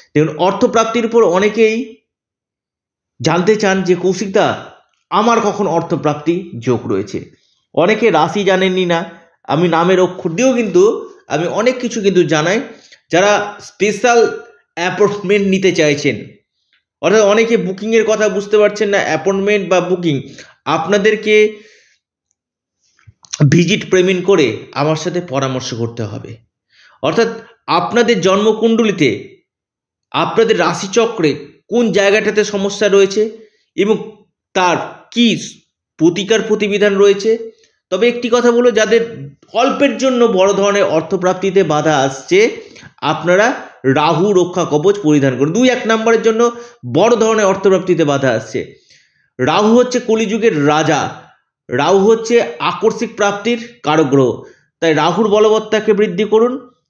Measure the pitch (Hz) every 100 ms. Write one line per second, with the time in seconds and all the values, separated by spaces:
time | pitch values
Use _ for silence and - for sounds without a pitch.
0 | _ 147 156 156 180 196 247 233 226 233
1 | 226 233 196 180 208 208 220 220 262 -
2 | _ _ _ _ _ _ _ _ _ _
3 | _ _ 127 170 180 214 208 190 175 180
4 | 180 185 202 202 147 101 - - _ _
5 | _ 175 233 226 202 185 190 165 165 170
6 | 151 147 - 175 190 120 127 113 120 98
7 | - 90 - _ _ _ _ - 175 214
8 | 226 160 165 202 196 185 190 185 175 170
9 | - - _ _ - 143 175 160 175 185
10 | 180 - 175 165 262 240 214 175 208 269
11 | - - - 147 170 147 233 254 247 226
12 | 196 180 156 151 165 220 277 - - -
13 | _ 165 202 208 - - - - 208 190
14 | 247 240 220 - - _ _ - 175 180
15 | 208 - 180 208 202 190 190 165 151 143
16 | 143 - - - _ _ _ _ _ _
17 | 170 214 202 214 226 226 175 190 208 226
18 | 208 214 214 196 196 214 208 202 208 196
19 | - 151 190 196 196 208 175 185 175 185
20 | 170 139 - - - _ - 165 170 202
21 | 202 214 214 214 214 - - _ _ _
22 | _ _ _ _ _ _ _ _ _ _
23 | _ _ _ - 147 160 165 214 - 190
24 | 180 185 180 190 127 107 - - 151 156
25 | 180 170 175 131 135 127 123 113 117 117
26 | 107 110 - - _ _ _ _ _ _
27 | 143 160 226 - - _ - 165 175 220
28 | 233 202 180 196 214 214 226 226 220 180
29 | 135 101 - - _ _ _ _ _ _
30 | _ 139 170 208 226 214 170 165 196 233
31 | 226 - 156 123 - - _ 220 226 175
32 | 196 214 214 214 202 202 196 196 208 196
33 | 196 214 220 - - _ _ - 202 208
34 | - - _ _ _ 190 180 156 - -
35 | - 233 233 180 - - _ _ _ _
36 | 160 175 196 220 185 202 208 202 202 196
37 | 202 196 220 226 - - _ _ _ 185
38 | 240 240 240 240 240 240 247 208 208 226
39 | - 135 139 - _ 220 262 202 277 220
40 | 262 240 233 185 196 190 202 202 190 156
41 | 160 190 180 180 196 185 160 151 156 147
42 | 135 135 - 185 233 - - - - _
43 | 143 156 160 180 226 285 - - 131 139
44 | 151 156 202 185 180 180 160 147 180 202
45 | 151 151 139 123 147 196 254 247 220 226
46 | 220 226 226 220 240 233 - - 123 131
47 | 214 233 220 220 196 190 202 190 180 160
48 | 147 139 131 110 - 120 80 - _ _
49 | _ _ _ - 127 170 214 233 247 247
50 | 196 220 214 220 226 160 143 151 156 143
51 | 101 - - _ _ _ - 127 147 196
52 | 202 226 220 233 - - 151 - 220 -
53 | 240 - 202 202 233 233 - - - 160
54 | 127 135 127 - - - _ _ 165 151
55 | 156 170 214 208 214 214 214 220 214 202
56 | 208 175 208 220 240 254 - _ _